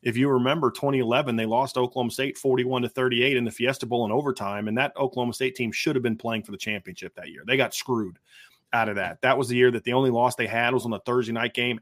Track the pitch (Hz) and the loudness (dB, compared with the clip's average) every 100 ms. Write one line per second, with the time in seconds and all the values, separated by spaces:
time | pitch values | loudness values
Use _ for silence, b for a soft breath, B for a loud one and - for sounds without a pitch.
0 | 127 117 139 131 123 160 127 - 139 135 | -4 2 2 4 2 2 0 0 0 0
1 | 113 127 131 113 110 117 135 131 123 131 | 2 2 2 0 0 0 0 0 -2 0
2 | 120 120 139 - 139 127 123 127 120 - | -2 -2 -4 -2 0 2 2 0 -2 0
3 | 127 117 131 131 117 - 120 135 113 120 | 0 2 2 2 0 -2 -2 -2 -2 -2
4 | 110 117 139 127 101 101 107 113 143 - | 0 0 0 -2 -4 -4 -2 -2 -2 -2
5 | 135 127 120 110 135 - 117 - 160 135 | -4 -2 -4 -2 -2 -2 -4 -2 0 0
6 | 117 110 117 110 101 98 107 104 95 90 | 0 -2 -4 -4 -6 -10 -6 -6 -8 -14
7 | 90 - 78 - 95 135 117 - - 117 | -14 -14 -16 -10 0 0 0 -2 -2 -2
8 | 98 85 _ B B B B 117 110 101 | -2 -8 _ B B B B 0 0 -2
9 | 90 85 127 127 123 123 127 117 - 127 | -4 0 2 2 2 6 6 4 0 2
10 | 135 117 123 - 110 113 120 127 117 104 | 2 4 2 0 -2 0 2 0 0 -4
11 | - 123 117 113 120 127 123 113 | -2 0 0 -2 -2 0 -2 -2